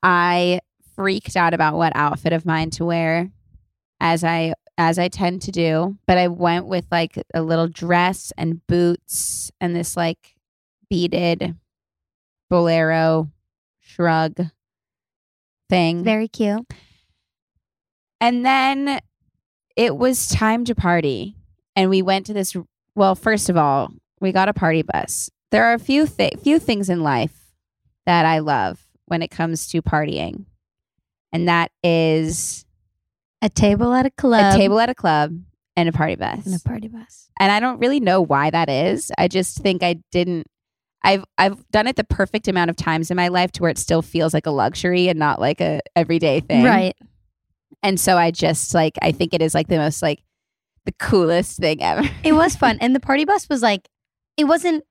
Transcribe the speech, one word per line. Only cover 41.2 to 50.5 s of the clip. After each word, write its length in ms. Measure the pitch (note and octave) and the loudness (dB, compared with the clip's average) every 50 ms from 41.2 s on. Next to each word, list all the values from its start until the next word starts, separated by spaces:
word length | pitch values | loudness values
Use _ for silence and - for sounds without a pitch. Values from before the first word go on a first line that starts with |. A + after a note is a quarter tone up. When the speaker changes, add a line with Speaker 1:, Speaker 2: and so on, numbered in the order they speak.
| F#3+ _ _ | -2 _ _
Speaker 1:
I've 320 | - F#3 G3 G3 - - _ | 0 2 2 0 -4 -14 _
done 180 | - G#3+ G#3+ A#3+ | 0 0 0 0
it 80 | C4+ | -2
the 80 | - G#3+ | -4 -2
perfect 440 | _ - - G3+ F#3 - G#3+ - - | _ 0 -2 -2 -2 -2 -4 -4 -2
amount 220 | F#3 F#3 F3 E3+ | 0 0 0 0
of 60 | E3+ | -2
times 340 | - - - D#3+ D#3+ E3 D#3+ | -4 -4 -2 -2 -2 -2 -2
in 60 | F3+ | 0
my 120 | F3+ F3+ F3 | 0 0 0
life 240 | F3+ F3+ F3+ F#3 - | 2 0 0 0 -2
to 100 | - F3 | -2 -2
where 80 | E3+ | -2
it 80 | D3+ - | 0 -2
still 220 | - - E3+ E3 | -2 0 0 0
feels 320 | D#3+ - - E3 E3 D#3+ D#3 | 0 -2 -2 -2 0 0 0
like 140 | D#3 - | -2 -2
a 40 | E3 D3 | -2 -2
luxury 560 | C#3 G#2+ A2 - - - F3+ F3+ F3+ F3+ F3+ | 0 0 -2 -2 -2 -2 0 0 2 2 2
and 100 | F3 D#3 | 2 0
not 220 | D3+ D3 C#3 - | 0 0 0 0
like 200 | G2+ C3 D3+ - | 0 -2 0 0
a 200 | F3 E3 D#3 D3+ - - _ | -2 -2 -2 -4 -6 -2 _
everyday 460 | - E3+ - E3 E3 D#3+ D#3 C3+ D3+ | 0 0 2 0 0 2 2 0 0
thing. 240 | - - - A#3 A#3+ | 0 0 2 4 4
Speaker 2:
Right. 320 | B3+ A3+ F#3+ F#3 F#3 - _ - - _ _ _ _ _ _ _ _ _ _ _ _ - _ - | 6 4 4 2 0 -4 _ -16 -20 _ _ _ _ _ _ _ _ _ _ _ _ -18 _ -2
Speaker 1:
And 180 | G#3 F#3+ F3+ | -2 -2 0
so 160 | - - F#3 | 2 2 4
I 140 | F3 E3+ E3+ | 4 4 2
just, 420 | E3 - - D#3+ D#3+ - - - - | 0 0 0 0 0 -2 -4 -2 0
like, 240 | F3 D#3+ D#3+ - - - | 2 2 2 0 -2 -2
I 100 | E3 D#3+ | -2 0
think 220 | - F3+ E3 - | 0 -2 -2 0
it 80 | E3 D#3+ | 0 0
is, 100 | D#3+ - | 0 0
like, 160 | D3+ D#3+ - | -2 -2 0
the 80 | F#3+ | 0
most, 240 | D#3+ D3+ D3+ D#3 - | 0 0 -2 -2 -2
like, 220 | - D#3 D3 - _ _ _ _ _ _ | -2 -2 -4 -4 _ _ _ _ _ _